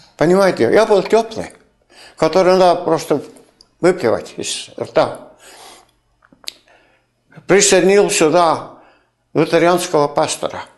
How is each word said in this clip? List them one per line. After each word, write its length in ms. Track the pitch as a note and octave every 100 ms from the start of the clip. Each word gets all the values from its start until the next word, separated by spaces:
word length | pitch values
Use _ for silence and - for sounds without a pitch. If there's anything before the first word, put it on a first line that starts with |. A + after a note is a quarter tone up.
| _ -
Понимаете, 560 | D3+ F#3+ F#3+ - A2+
я 140 | G#3 A3
был 160 | G3
теплый, 500 | F3+ A3 A3 A3 E2+ - _ _ _ _ - -
который 400 | D#3+ F3+ F3+ F#3
надо 280 | F3+ E3
просто 380 | - D#3+ - C#3+ - - _ _ _ _
выплевать 540 | E3+ F#3 A#2 G2 - -
из 340 | - - - -
рта. 540 | - D#3 D3+ - - _ - - - - _ _ _ _ _ _ - - _ _ _ _ _ _ _ - -
Присоединил 640 | F#3+ - F#3 F3+ G3+ G3+
сюда 680 | - D#3+ F3 E3+ B2+ G#2+ - _ _ _ _ _
лутарианского 760 | C3+ D#3+ E3 E3+ F3 - D#3 C#3+
пастора 560 | D#3+ D3+ - - - -